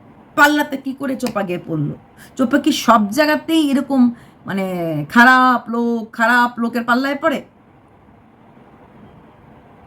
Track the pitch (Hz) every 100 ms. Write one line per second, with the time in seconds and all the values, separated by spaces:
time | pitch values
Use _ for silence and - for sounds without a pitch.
0 | - - - - 294 302 294 269 269 262
1 | 277 262 240 208 185 175 - 160 147 -
2 | - - - - 254 254 311 - - 226
3 | 202 247 302 302 302 320 285 277 277 269
4 | 247 240 - - - 190 190 180 165 151
5 | 147 233 247 254 254 240 - 233 233 233
6 | 214 - 226 240 196 233 233 240 233 240
7 | 277 285 320 233 - _ _ _ _ _
8 | _ - _ _ - - - - - -
9 | - - - - - - - -